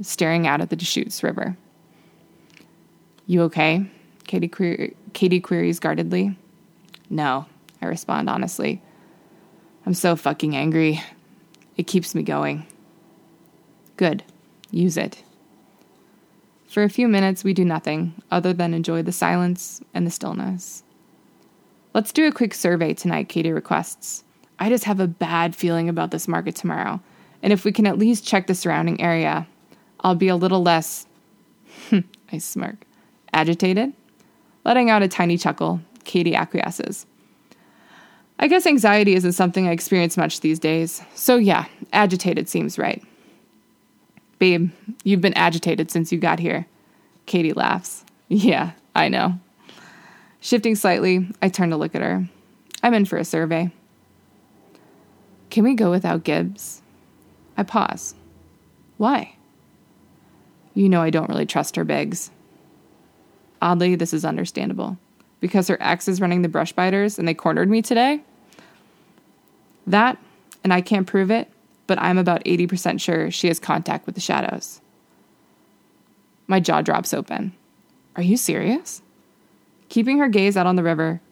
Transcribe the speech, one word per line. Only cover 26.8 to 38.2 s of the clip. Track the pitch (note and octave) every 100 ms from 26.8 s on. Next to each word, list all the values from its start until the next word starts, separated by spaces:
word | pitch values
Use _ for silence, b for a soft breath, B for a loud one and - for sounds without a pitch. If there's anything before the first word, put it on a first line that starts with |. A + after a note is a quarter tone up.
| - F#3 b b b b
and | G3
if | G3+
we | G#3
can | G#3 G3+
at | F3+
least | A3 A#3 -
check | G3 F#3+
the |
surrounding | F#3 E3+ D#3 E3+ E3
area, | F3 E3 D3+ D#3 E3+ _ _ b b _
I'll | F#3
be | F3 F#3
a | F3+
little | F3+ F#3+
less," | F3 E3 E3 - - _ _ _ _ _ _
<laughs> | - - G3+ F3+ _ -
I | D#3+
smirk, | - - - G#3+ _ b b b b
"agitated?" | D#3 D#3+ E3+ F#3 F#3+ C4+ - _ _ b b b b
Letting | - B3 A#3
out | G#3+
a | G3
tiny | - F3 F3
chuckle, | D#3+ - E3 E3+ E3 -
Katie | - F3+ F3 E3
acquiesces. | E3+ F3+ - - - G3+ - _ b b b b b b b b b b